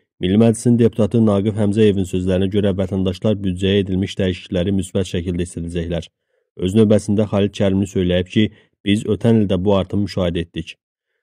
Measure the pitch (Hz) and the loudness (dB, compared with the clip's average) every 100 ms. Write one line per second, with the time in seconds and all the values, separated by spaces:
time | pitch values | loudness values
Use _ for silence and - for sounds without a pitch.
0 | _ - 92 101 113 110 123 117 113 - | _ -6 0 4 4 4 2 4 2 2
1 | 104 120 110 101 104 101 104 101 107 98 | 0 2 2 2 0 -2 0 2 4 2
2 | 92 92 92 92 95 101 98 95 92 95 | -2 -2 0 0 0 0 0 0 -2 -2
3 | 95 90 110 101 101 90 95 101 95 92 | -2 -2 -2 -2 -4 -2 0 0 0 -2
4 | 98 - 95 90 - 92 90 95 90 98 | -4 -2 -4 -4 -6 -4 -2 -2 -2 -4
5 | 92 92 82 87 87 - 85 87 85 85 | -4 -4 -4 -4 -6 -8 -8 -6 -4 -6
6 | - _ _ _ _ - 92 107 107 107 | -8 _ _ _ _ -6 0 4 4 4
7 | - 101 107 101 101 - 101 95 101 98 | 2 -2 0 0 -2 0 0 0 -2 -2
8 | 90 90 90 110 107 - _ _ 101 104 | 0 0 0 0 0 -2 _ _ -2 0
9 | 117 101 117 113 101 95 98 98 90 104 | 0 0 2 2 2 0 2 0 0 -4
10 | 98 - 90 85 85 - - - _ _ | -4 -2 -2 -2 -6 -10 -12 -16 _ _
11 | _ _ | _ _